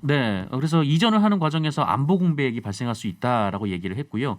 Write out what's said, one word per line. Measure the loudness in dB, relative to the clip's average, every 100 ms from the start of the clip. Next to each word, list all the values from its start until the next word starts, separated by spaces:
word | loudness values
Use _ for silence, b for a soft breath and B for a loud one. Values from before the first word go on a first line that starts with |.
네, | 0 2 2 -2 -4
그래서 | -4 0 2
이전을 | 2 2 2 4
하는 | 4 2
과정에서 | 0 0 -2 0
안보 | 0 0 2 2
공백이 | 2 2 0 -2
발생할 | -6 -6 -4
수 | -4 -6
있다라고 | -4 0 0 0 -2 -4
얘기를 | -4 -6 -6
했고요. | -6 -4 -4